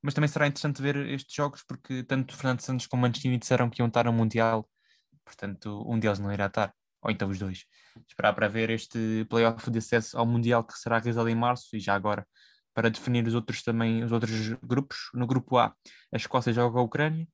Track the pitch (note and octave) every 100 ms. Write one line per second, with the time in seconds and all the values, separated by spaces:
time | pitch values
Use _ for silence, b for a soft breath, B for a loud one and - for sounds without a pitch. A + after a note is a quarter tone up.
0 | C#3+ C#3+ D3+ D3 D3 C#3+ D3+ C#3 C#3 C#3+
1 | C#3 C#3 - - C#3+ - - B2+ - B2+
2 | B2+ C3+ C3 - C3 B2 - B2+ - B2+
3 | B2 A#2 C3 B2 - B2+ A#2+ - A#2+ A#2+
4 | A#2 A2+ A2+ A2+ A2+ A2+ A2 _ _ _
5 | _ _ - - G2+ G2 G#2+ G#2 G#2 A2+
6 | G#2+ G2 G2+ G2+ G2 A2+ G2+ _ _ _
7 | A2 G#2+ G2 F#2+ F#2+ F#2 - B B B
8 | _ - G#2+ G2+ G#2+ G#2+ A2+ A2+ - A#2
9 | A2 A2 A2 A#2 A2+ A2+ - A2+ - A#2
10 | A2 B2 A#2 A#2+ A#2 A#2+ A2+ - - A#2
11 | A#2 A#2 A2+ A2+ A#2+ B2 - A2 G2+ G2+
12 | G#2 G#2 - b b b _ - A2+ A2
13 | - A#2+ A#2 A#2 A2+ A2 - A2+ A2+ A2+
14 | A#2 A#2 A2 A2 A2 A#2 A#2+ B2 C#3 -
15 | - B2 A#2+ C3 - B2+ A2+ - B B
16 | B A2+ - C3 A#2+ A#2 A#2+ A#2+ A#2 -
17 | D#3 D#3+ E3